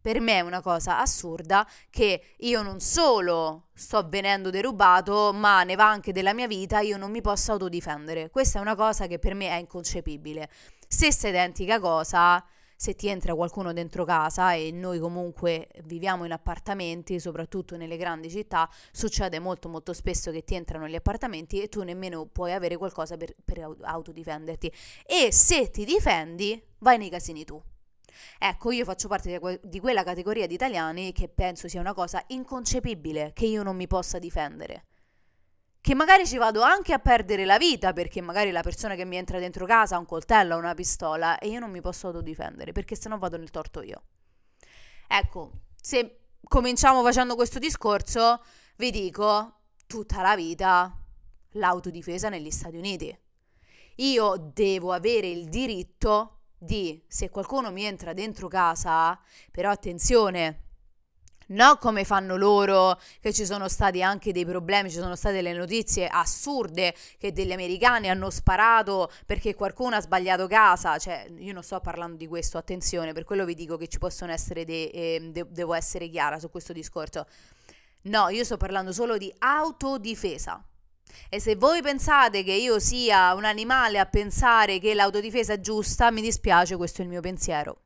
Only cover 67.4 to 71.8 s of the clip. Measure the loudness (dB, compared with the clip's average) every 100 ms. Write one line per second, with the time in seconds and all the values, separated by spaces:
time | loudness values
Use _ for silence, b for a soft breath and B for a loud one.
67.4 | -4 -4 -4 4 4 4 0 -2 -2 0
68.4 | 2 6 6 6 4 -2 -2 B -6 -4
69.4 | -4 -4 -6 -4 -2 -2 0 0 2 0
70.4 | 4 6 6 6 2 -2 -2 -8 -10 -16
71.4 | -14 -12 -10 -8